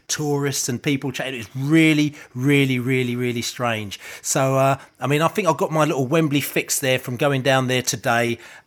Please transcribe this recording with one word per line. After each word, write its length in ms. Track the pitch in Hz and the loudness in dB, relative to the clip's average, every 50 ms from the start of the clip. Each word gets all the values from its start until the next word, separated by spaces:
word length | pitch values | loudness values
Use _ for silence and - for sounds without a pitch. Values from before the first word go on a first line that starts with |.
| _ - | _ -8
tourists 600 | - - 151 147 143 143 143 139 135 - - - | -6 -4 -2 -2 0 0 0 -2 -2 -2 -4 -4
and 140 | 120 117 - | -4 -4 -2
people 300 | 151 143 139 147 135 123 | -2 -2 -2 -2 -4 -6
chatting. 220 | - 135 131 135 | -6 -6 -6 -8
It 40 | 117 | -8
was 180 | 107 - - | -10 -10 -8
really, 580 | 131 135 143 160 165 160 156 156 147 151 147 147 - - - - | -6 -2 2 4 6 6 6 4 2 2 0 -2 -6 -14 -14 -8
really, 440 | 123 127 143 143 143 139 135 131 123 | -2 0 2 4 4 4 2 2 0
really, 360 | 120 131 135 131 127 120 120 | 0 0 0 0 0 -2 -2
really 280 | 123 123 123 117 120 113 | -2 -2 -2 -2 -4 -4
strange. 580 | - - - 127 117 113 107 107 98 - - - - - - - | -6 -6 -4 -2 -2 -2 -2 -6 -8 -12 -14 -14 -16 -18 -12 -8
So, 340 | - - 147 139 135 135 | -4 0 0 2 2 2
uh, 220 | 131 135 135 139 139 - - _ - | 4 4 2 2 0 -4 -12 _ -8
I 80 | 127 | -2
mean, 140 | 127 143 147 | 0 0 2
I 80 | 165 165 | 2 0
think 180 | - - 202 | 0 0 0
I 60 | 165 156 | 0 2
got 180 | - 190 160 | 2 0 0
my 140 | 156 156 151 | 2 2 2
little 220 | 147 170 135 135 | 2 2 0 0
Wembley 340 | 123 156 165 160 147 143 143 | 0 2 2 2 2 2 0
fix 380 | 135 - - 165 - - - - | -2 -2 -2 -4 -4 -2 -4 -2
there 200 | 143 131 127 127 | 0 0 0 0
from 180 | - - 123 | -2 -4 -4
going 260 | 113 151 143 139 131 123 | -2 0 0 0 2 2
down 240 | 139 131 131 127 | 2 2 4 2
there 160 | 123 127 127 120 | 2 0 0 0
today. 560 | - - 113 - 131 120 117 120 117 117 117 - - - - - | -2 -4 -2 0 0 2 2 2 0 -2 -4 -8 -14 -20 -20 -10